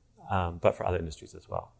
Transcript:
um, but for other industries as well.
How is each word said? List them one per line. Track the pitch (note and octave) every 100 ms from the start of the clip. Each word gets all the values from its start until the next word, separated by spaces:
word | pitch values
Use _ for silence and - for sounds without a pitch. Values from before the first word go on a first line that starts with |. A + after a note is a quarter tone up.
| _ - -
um, | F#2+ F2 F2
but | G2 -
for | F#2+
other | F2+
industries | E2 - - -
as | -
well. | - -